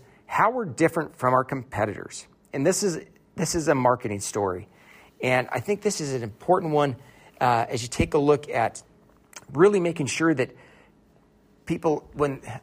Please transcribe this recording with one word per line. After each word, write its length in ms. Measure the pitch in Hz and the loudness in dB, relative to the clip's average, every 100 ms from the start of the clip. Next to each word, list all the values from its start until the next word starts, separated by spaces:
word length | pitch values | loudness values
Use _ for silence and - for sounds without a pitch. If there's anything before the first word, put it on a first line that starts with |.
| - _ - | -16 _ -6
how 240 | - 202 | 0 2
we're 140 | 254 190 | 0 -4
different 500 | 117 160 170 151 - | 0 0 0 -6 -2
from 180 | 127 | 2
our 100 | 127 | 2
competitors. 840 | 131 135 - 104 104 92 - - - _ _ | 2 -4 -6 -4 -2 -4 -12 -16 -18 _ _
And 120 | 135 151 | 0 2
this 160 | 185 | 2
is, 160 | 208 156 - _ _ - | 0 -2 -8 _ _ -4
this 200 | 160 170 | -2 0
is 120 | 151 | 2
a 60 | 139 | 4
marketing 440 | 123 123 107 104 | 4 2 -2 -6
story. 480 | - 107 98 92 - _ - - - - | -4 -2 -2 -2 -10 _ -20 -20 -20 -6
And 240 | 127 127 123 | 0 0 0
I 100 | 120 | -4
think 200 | 202 202 | -2 -2
this 200 | 208 196 | -2 -2
is 120 | 147 | -4
an 80 | 131 | -4
important 520 | 113 - - - 160 | -6 -4 0 2 2
one, 220 | 147 143 120 - - - - | 2 2 -2 -12 -20 -16 0
uh, 240 | 123 117 113 | 2 2 0
as 120 | 123 | -4
you 60 | 120 | -4
take 260 | - 170 | -2 0
a 60 | 156 | 2
look 300 | 143 143 - | 4 2 0
at 340 | 123 110 - - _ _ _ _ - - | -2 -2 -4 -20 _ _ _ _ -20 -10
really 260 | 139 202 208 | 2 2 4
making 280 | 170 156 135 | 0 -2 -4
sure 260 | - 160 | 0 0
that 180 | 135 123 - - - _ _ _ _ _ _ _ _ - | 0 -2 -8 -20 -20 _ _ _ _ _ _ _ _ -6
people, 420 | 170 165 147 - | -2 0 -2 -4
when 280 | - 147 135 - 113 | -2 -2 -2 -12 -16